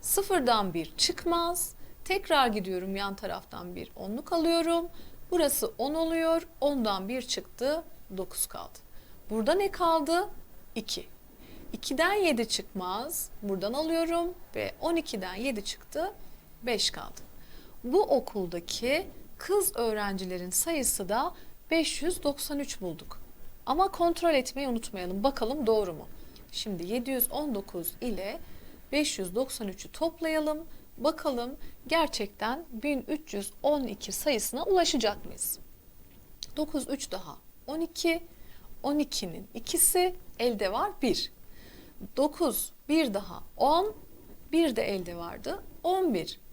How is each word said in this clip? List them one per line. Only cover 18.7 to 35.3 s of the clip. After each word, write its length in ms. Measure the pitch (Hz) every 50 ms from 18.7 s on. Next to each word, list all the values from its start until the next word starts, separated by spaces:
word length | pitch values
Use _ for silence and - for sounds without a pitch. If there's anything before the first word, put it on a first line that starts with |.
| - - 220 247 285 320 381 - - - - - - -
kız 380 | - - 370 415 381 359 -
öğrencilerin 760 | - 247 226 214 214 208 202 196 190 190 185 185 180 180 185
sayısı 580 | 185 - - 330 330 302 254 - - - 202 175
da 260 | 202 233 285 349 - - - - - - - -
beş 320 | 311 330 311 - - - 277
yüz 200 | - - - -
doksan 360 | 294 285 285 - - 294 285
üç 220 | 285 277 - -
bulduk. 400 | 196 175 160 170 - - - - - - - - - - - - -
Ama 220 | - 269 320 381 392
kontrol 460 | 392 - 349 339 330 - 339 339 311
etmeyi 340 | 269 247 247 - 262 285 262
unutmayalım. 560 | 247 226 226 - - 190 180 180 190 196 202
Bakalım 420 | 277 269 - 240 220 262 311 269
doğru 260 | 220 220 220 208 180 165
mu? 160 | 151 - - - - - - - - - - -
Şimdi 340 | - - 220 196 170 170
yedi 240 | 175 220 254 240 262
yüz 220 | 269 247 - - -
on 220 | 277 302 294 233
dokuz 380 | 196 196 - - 180 160 - - -
ile 400 | - 202 190 180 190 202 262 339 - - - - - - - - - - -
beş 260 | 285 302 - - -
yüz 160 | 190 175 180
doksan 340 | 220 262 262 - - 233 196
üçü 240 | 185 - - - -
toplayalım. 760 | - 302 330 330 - 330 320 311 311 311 302 302 311 330 - - - - - - -
Bakalım 580 | 233 294 320 311 - 311 269 240 233 247 285 - - - - - -
gerçekten 800 | 254 311 320 311 285 - - 214 202 - - 220 220 247 302 339 -
bin 340 | 247 220 214 294 294 262 - -
üç 260 | 311 294 - - -
yüz 180 | 202 202 - - - -
on 200 | 277 294 294 269
iki 280 | 226 196 - - - 190
sayısına 520 | - - 302 269 220 - - - 254 370
ulaşacak 600 | 381 381 370 339 330 - 277 220 208 208 - -
mıyız? 320 | -